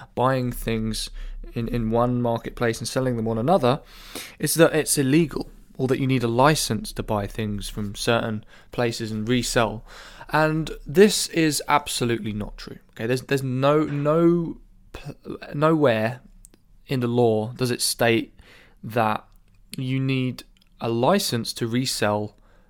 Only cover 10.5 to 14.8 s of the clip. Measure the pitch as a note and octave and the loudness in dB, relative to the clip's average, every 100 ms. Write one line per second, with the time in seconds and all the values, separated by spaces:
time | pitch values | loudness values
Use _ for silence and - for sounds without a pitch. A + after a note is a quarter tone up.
10.5 | D#3 D3+ - - C#3+ G#3 - - E3+ D#3+ | 0 -4 -8 0 6 6 6 -2 2 2
11.5 | C#3+ - C#3+ - - B2 A#2 G#2+ G#2+ G#2 | 0 2 0 0 -2 -2 -2 -4 -6 -8
12.5 | - - - _ - A2+ B2+ - C#3 C3 | -12 -14 -16 _ -6 -2 -2 0 -2 -2
13.5 | B2+ C3+ D3+ D3+ C#3+ C#3+ D#3+ E3+ F3 E3 | 0 2 4 2 0 0 4 4 4 0
14.5 | - - - | -8 -18 -20